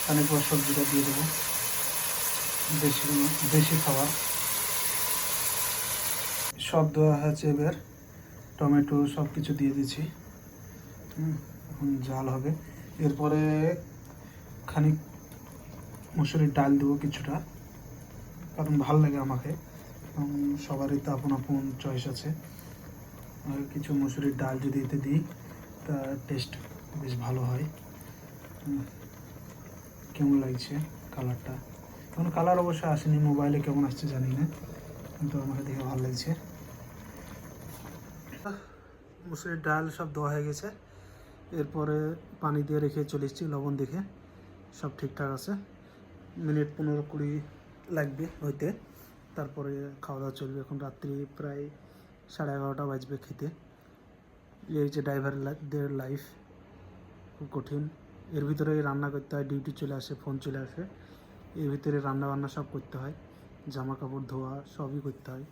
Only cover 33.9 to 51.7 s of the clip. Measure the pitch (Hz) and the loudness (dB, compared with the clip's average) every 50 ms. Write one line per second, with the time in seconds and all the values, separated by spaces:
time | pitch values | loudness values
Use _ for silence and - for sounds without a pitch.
33.9 | 123 - 156 139 131 131 127 127 127 135 160 165 - - - - - - - - | 2 -2 -4 -2 0 0 0 2 2 2 2 0 0 -6 -10 -12 -12 -12 -12 -12
34.9 | - - - - - - 151 139 151 143 135 139 131 135 139 139 131 135 131 127 | -12 -12 -12 -12 -4 -2 -2 0 0 0 -2 -2 -2 -2 -4 -4 -4 -4 -2 -2
35.9 | 131 127 127 127 127 123 - 160 165 - - - - - - - - - - - | 0 0 0 0 0 -2 0 -2 -2 -2 -4 -12 -14 -14 -14 -14 -14 -14 -14 -14
36.9 | - - - - - - - - - - - - - - - - - - - - | -14 -14 -14 -14 -14 -14 -14 -12 -12 -12 -12 -14 -14 -12 -12 -12 -12 -12 -12 -14
37.9 | - - - - - - - - - - - 202 196 202 - - - - - - | -14 -14 -14 -14 -14 -14 -14 -14 -14 -8 -8 -8 -8 -8 -12 -18 -20 -20 -20 -20
38.9 | - - - - - - 175 175 165 156 - 180 170 160 147 156 151 156 160 160 | -20 -20 -20 -20 -20 -16 -10 -10 -8 -6 -4 -4 -4 -2 2 2 2 4 2 -2
39.9 | 151 - 170 156 143 151 147 143 147 147 147 147 147 - - 208 208 - - - | -4 -4 -6 -4 -2 -2 0 0 0 0 0 -2 -4 -4 -6 -10 -10 -12 -20 -20
40.9 | - - - - - - - - - - - - 175 160 147 143 - 156 151 151 | -20 -20 -20 -20 -20 -20 -20 -20 -20 -20 -14 -6 -2 -2 -2 -2 0 -2 0 2
41.9 | 151 151 151 156 165 165 - - - - - 151 147 147 147 143 147 151 147 143 | 2 0 0 -2 -4 -6 -12 -18 -12 -2 -2 0 2 2 0 2 2 2 2 2
42.9 | 147 151 147 143 - 139 139 135 139 - 180 156 147 139 139 143 143 135 135 120 | 0 0 -2 -2 -2 -2 -2 -4 -4 -6 -4 -4 -2 -2 -2 -2 0 0 -2 -2
43.9 | 143 185 202 196 - - - - - - - - - - - - - - - 143 | -2 -6 -6 -6 -10 -18 -20 -20 -20 -20 -20 -20 -20 -20 -20 -20 -12 -8 -8 -8
44.9 | - - 143 135 135 - 143 139 135 127 - - 202 196 196 - - - - - | -6 -6 -8 -8 -4 -4 -4 -4 -4 -6 -4 -6 -6 -6 -6 -12 -18 -20 -20 -20
45.9 | - - - - - - - - - 175 165 151 151 151 147 147 147 - 156 151 | -20 -20 -20 -20 -20 -20 -20 -16 -10 -4 0 2 2 2 2 0 0 -2 0 2
46.9 | 147 147 147 147 - 147 147 143 147 151 147 - - - - - - - - - | 2 0 -2 -4 -4 -2 -2 -2 -2 -4 -6 -8 -16 -20 -20 -20 -20 -20 -10 -4
47.9 | 175 156 147 143 135 135 160 170 - - 151 147 139 - 147 175 208 - - - | -2 -2 -2 -2 -4 -6 -6 -6 -6 -6 -4 -4 -2 -2 -2 -2 -2 -4 -10 -20
48.9 | - - - - - - - - - - 143 135 - 151 139 139 139 139 143 143 | -20 -20 -20 -20 -20 -20 -20 -12 -8 -8 -8 -6 -6 -8 -6 -6 -6 -6 -8 -10
49.9 | 139 139 - - 139 135 135 135 131 - 143 131 135 139 131 - 143 139 139 135 | -10 -12 -10 -8 -6 -4 -6 -6 -6 -6 -8 -6 -6 -8 -6 -6 -6 -6 -6 -8
50.9 | 135 - - 143 139 139 143 139 - - 151 143 139 143 143 147 | -10 -8 -6 -6 -4 -6 -6 -8 -8 -8 -8 -6 -6 -6 -8 -8